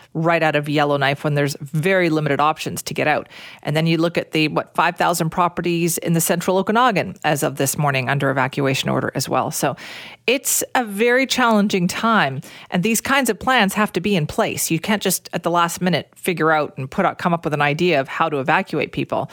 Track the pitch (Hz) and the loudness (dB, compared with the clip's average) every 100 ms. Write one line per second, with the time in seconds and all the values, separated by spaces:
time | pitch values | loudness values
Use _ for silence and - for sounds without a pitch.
0 | - 160 165 170 156 147 147 147 147 143 | -10 -2 0 2 2 0 0 0 2 2
1 | 135 143 156 143 143 - 147 156 175 190 | 0 0 0 0 0 -4 -6 -2 0 2
2 | 170 156 147 139 151 156 - 170 - 156 | 2 0 0 2 0 0 -6 -8 -8 -2
3 | 135 143 - - - - - 151 165 165 | 0 -2 -4 -14 -20 -10 -4 0 2 2
4 | 170 165 - 156 156 143 - - 165 175 | 2 -2 -2 0 0 0 -2 0 0 2
5 | 175 - 160 - 175 175 175 170 170 170 | 0 2 0 0 0 0 -2 0 0 0
6 | - 165 - 175 - 185 190 220 254 180 | 0 0 2 0 0 0 2 2 4 2
7 | 110 - 147 147 147 139 139 - 147 135 | -2 -4 -2 0 -2 -2 -2 0 0 0
8 | 123 139 139 135 127 - 135 135 139 131 | 0 0 0 0 0 0 0 0 0 -2
9 | 123 135 - 127 120 - 143 - - - | -2 -4 -2 -2 -2 -2 -2 -4 -10 -16
10 | - - - 269 - - - 262 220 196 | -16 -4 -2 0 0 -2 0 -2 -2 0
11 | 240 247 262 - 240 214 196 196 175 - | 2 2 2 2 4 4 2 2 0 0
12 | 226 214 147 135 - - - 185 208 226 | 0 2 0 -4 -10 -18 -6 -2 0 0
13 | - 277 240 190 254 254 196 214 208 180 | 0 0 0 0 2 2 2 2 -2 -2
14 | 202 190 151 - 190 - - 160 - 208 | 0 0 0 -2 -2 -2 -2 -2 0 0
15 | 190 - - 175 175 170 175 - 180 147 | 0 -2 -6 -6 0 0 0 0 0 0
16 | - - - 165 160 156 143 - 131 - | -4 -6 -4 0 2 2 0 -6 -6 0
17 | 175 - 185 170 165 147 147 151 180 147 | 0 0 0 0 0 0 0 2 2 2
18 | 135 - 165 143 131 170 196 151 - - | 0 -2 0 0 2 0 0 -2 -2 -4
19 | - - 170 | -4 -4 -4